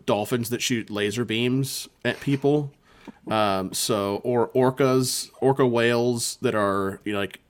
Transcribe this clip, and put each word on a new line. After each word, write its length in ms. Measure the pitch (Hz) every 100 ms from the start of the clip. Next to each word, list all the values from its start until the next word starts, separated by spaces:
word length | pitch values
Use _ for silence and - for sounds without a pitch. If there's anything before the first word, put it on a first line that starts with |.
| -
dolphins 440 | 107 107 123 110
that 120 | 117
shoot 260 | - 120 101
laser 340 | 104 104 110
beams 640 | 110 110 123 131 135 - - _
at 160 | 120 -
people. 520 | - 139 143 151 143 - _ - - - -
Um, 440 | 107 107 95 92
so, 460 | - - 107 101 101
or 240 | 120 120 113
orcas, 840 | - 127 135 135 131 127 - - -
orca 260 | 131 135 127
whales 720 | 117 117 120 123 120 - -
that 140 | 127
are, 460 | 110 101 98 95 101
you 80 | 104
know, 60 | 101
like, 220 | 98 - _